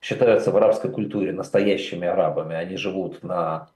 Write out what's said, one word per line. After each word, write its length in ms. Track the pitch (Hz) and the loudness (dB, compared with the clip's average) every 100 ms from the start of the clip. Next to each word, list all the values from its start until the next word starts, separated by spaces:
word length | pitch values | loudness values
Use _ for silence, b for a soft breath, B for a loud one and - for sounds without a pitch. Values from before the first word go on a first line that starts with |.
считаются 500 | - 104 98 87 92 | -6 2 4 4 4
в 60 | 95 | 4
арабской 340 | 92 - 95 | 4 4 -2
культуре 420 | - 101 104 95 | -4 -4 -2 -2
настоящими 760 | 95 - 101 101 95 - 87 87 | -4 0 2 2 0 -2 -4 -2
арабами, 480 | 90 80 78 80 | 2 0 0 -4
они 220 | 82 87 95 | -6 -6 -6
живут 460 | 95 92 95 - | -4 -4 -6 -8
на, 460 | 85 90 82 120 - | -6 -4 -2 -4 -10